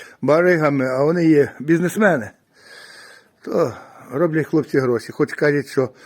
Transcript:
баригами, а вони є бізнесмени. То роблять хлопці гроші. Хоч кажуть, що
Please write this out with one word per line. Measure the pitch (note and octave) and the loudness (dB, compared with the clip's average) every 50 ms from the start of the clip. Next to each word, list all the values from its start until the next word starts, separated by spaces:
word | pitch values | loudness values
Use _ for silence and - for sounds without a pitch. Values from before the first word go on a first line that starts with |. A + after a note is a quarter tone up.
| - - - _ | -20 -20 -14 _
баригами, | - C3 D3 E3 F3 F3+ F3+ D#3+ D#3 D3 C#3+ C3+ C3 | 0 2 2 4 4 2 2 2 2 0 0 0 -2
а | C3 B2+ C3 C#3+ | -2 -2 0 0
вони | D3+ E3+ F3 E3 | 0 0 2 2
є | D#3+ D#3 C#3+ C#3 - - - | 4 4 4 2 0 -2 -10
бізнесмени. | B2+ D3+ E3 E3 F3+ E3 - G3+ A3 G3 E3 C3 G#2+ G2+ - _ _ _ _ _ _ - - - - - - - - - - - _ _ _ _ | -2 0 0 0 0 -2 -2 0 2 2 2 0 -4 -8 -14 _ _ _ _ _ _ -20 -20 -20 -20 -20 -20 -20 -20 -20 -20 -20 _ _ _ _
То | - - - F#3+ E3 B2 G#2+ - - - - - - - | -12 -4 -2 -2 -2 -2 -4 -10 -18 -20 -20 -20 -18 -10
роблять | B2 C#3 F3 E3 D#3 D#3+ C#3 | -4 -2 -2 0 0 -2 -2
хлопці | - - D#3+ C#3 - - C#3+ | 0 -2 -2 -2 0 0 0
гроші. | C3 B2 A#2+ A2 - - | 0 0 -2 -2 -4 -8
Хоч | - - D3+ - - | -4 -4 -4 -4 -2
кажуть, | - D#3+ D3 C#3+ C#3+ C3+ | -2 0 0 0 0 -4
що | - - C#3 C3 B2+ - - - | -2 -2 -2 -2 -2 -6 -16 -20